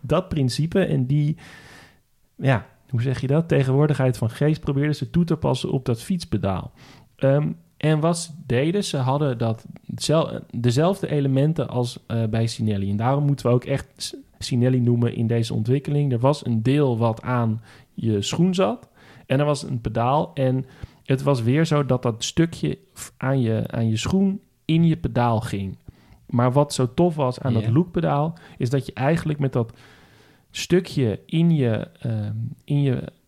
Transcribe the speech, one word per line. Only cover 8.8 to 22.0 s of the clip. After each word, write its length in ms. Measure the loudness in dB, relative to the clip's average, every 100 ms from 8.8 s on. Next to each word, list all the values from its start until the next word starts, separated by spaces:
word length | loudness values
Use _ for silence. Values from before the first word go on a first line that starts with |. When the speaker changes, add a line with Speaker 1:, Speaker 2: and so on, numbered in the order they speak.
Speaker 1:
ze 140 | -2 -2
hadden 400 | 0 0 0 0
dat 280 | -2 -4 -8 -20 -12 -8
zel-, 440 | 0 0 0 -6 -10 -2
dezelfde 520 | 2 4 2 0 -2
elementen 580 | 0 2 2 2 0 -2
als, 300 | -2 -4 -6 _
eh, 160 | -2
bij 240 | 0 0 -2
Sinelli. 420 | 0 -2 0 -2
En 80 | 0
daarom 280 | 0 2 0
moeten 200 | 0 2
we 60 |
ook 120 | 2 2
echt 220 | -4 -6 -14
S-, 160 | -12 -12 -20 _
Sinelli 400 | -4 0 2 2
noemen 340 | 2 2 0 0
in 120 | 0
deze 260 | 0 0
ontwikkeling. 580 | -2 0 0 0 0 0
Er 80 | 2
was 260 | 2 0 -2
een 180 | 0
deel 340 | 2 2 2 2
wat 240 | 0 -2
aan 400 | -4 -2 0 -2 -8 -20 _
je 280 | -6 0 0
schoen 320 | -2 0 2
zat 360 | 2 0 -2 -12 _ -20 -20 -2
en 140 | 0
er 60 | 2
was 180 | 0
een 180 | -4 -6
pedaal. 500 | -4 -2 2 0 0
En 320 | 0 0 0 -4 -14 -20 _
het 180 | -2 0
was 180 | 2 2
weer 240 | 2 2 4
zo 200 | 2 2
dat 160 | 0